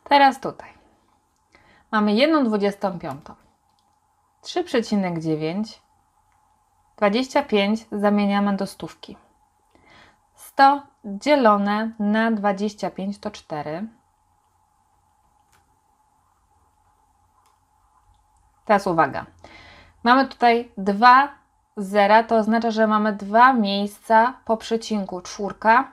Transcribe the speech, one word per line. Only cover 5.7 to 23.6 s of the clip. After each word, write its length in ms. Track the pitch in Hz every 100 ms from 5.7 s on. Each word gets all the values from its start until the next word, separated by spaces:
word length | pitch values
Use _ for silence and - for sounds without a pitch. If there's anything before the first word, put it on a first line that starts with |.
| - _ _ _ _ _ _ _ _ _ _ _ -
dwadzieścia 460 | 208 226 262 285
pięć 440 | 285 208 196 220 -
zamieniamy 640 | 208 208 208 202 202 202 196
do 100 | 190
stówki. 500 | - 165 - - - _ _ _ _ _ _ _ - _ _ _
Sto 480 | _ - - 277 285 - _
dzielone 840 | 208 196 277 285 220 202 202 208 226 220
na 320 | 208 220 226
dwadzieścia 600 | 214 202 196 208 - 180
pięć 280 | - 196 202
to 120 | 208
cztery. 560 | - - 151 151 160 220 _ _ _ _ _ _ _ _ _ _ _ _ _ _ _ _ _ _ _ _ _ _ _ _ _ _ _ _ _ _ _ _ _ _ _ _ _ _ _ _ _ _ _ _ _ _ _
Teraz 220 | - 202 196
uwaga. 400 | 165 139 - - _ - - - - _ _
Mamy 260 | 233 262 262
tutaj 440 | - 240 233 240 -
dwa 520 | 196 202 247 254 285 - _ _ _ 214
zera, 480 | 190 208 202 220
to 120 | 226 226
oznacza, 340 | 214 226 226
że 160 | 220 220
mamy 260 | 214 214
dwa 400 | 202 196 220 254
miejsca 840 | 247